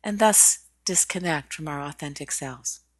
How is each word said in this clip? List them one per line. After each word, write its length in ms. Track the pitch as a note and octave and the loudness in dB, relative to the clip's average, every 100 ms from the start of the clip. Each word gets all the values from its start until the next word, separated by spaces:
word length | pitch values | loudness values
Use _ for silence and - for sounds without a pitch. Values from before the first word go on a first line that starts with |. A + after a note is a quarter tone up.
and 160 | G#3 G#3 | -6 4
thus 460 | A3 G#3 - - _ _ | 4 6 4 2 _ _
disconnect 680 | - F3+ - F#3 F3+ D#3 - | -2 0 -2 -2 -2 -4 -6
from 160 | - D#3 | -12 -8
our 120 | C#3+ | -8
authentic 500 | C#3+ - D3 C#3 C#3+ | -8 -10 -12 -12 -10
selves. 500 | - C#3 B2+ - - _ | -8 -8 -10 -12 -12 _